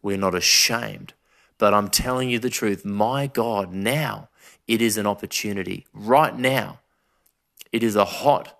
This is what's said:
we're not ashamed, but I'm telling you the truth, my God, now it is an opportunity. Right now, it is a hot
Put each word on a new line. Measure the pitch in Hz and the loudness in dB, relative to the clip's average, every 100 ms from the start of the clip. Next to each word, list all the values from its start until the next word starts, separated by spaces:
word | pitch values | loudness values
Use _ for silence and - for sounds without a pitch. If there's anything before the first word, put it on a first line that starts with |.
we're | 101 98 | -4 -2
not | 98 90 | 0 0
ashamed, | - - - 117 110 101 - _ _ _ _ _ | 2 2 2 0 -4 -12 -18 _ _ _ _ _
but | 104 104 | 4 4
I'm | 101 | 2
telling | - 127 127 127 | -2 0 -2 0
you | 120 | 0
the | 123 | -2
truth, | - 110 98 | -2 -2 -2
my | 101 101 110 139 139 | -4 0 0 0 -2
God, | 135 117 104 95 | -2 0 -2 -2
now | 92 104 143 139 101 - _ - _ - | -4 -2 -2 -4 -8 -14 _ -20 _ -2
it | 113 | 2
is | 113 104 | 2 2
an | 104 | -2
opportunity. | 101 95 - 107 98 92 98 - | -2 -6 -6 -4 -6 -6 -8 -12
Right | 101 104 135 156 - | -12 2 4 4 2
now, | 127 131 98 - _ _ _ _ _ _ _ _ - | 0 0 -4 -12 _ _ _ _ _ _ _ _ -6
it | 113 | -2
is | 113 101 | 0 2
a | 98 | 0
hot | - 139 135 - - | 2 2 2 -2 -20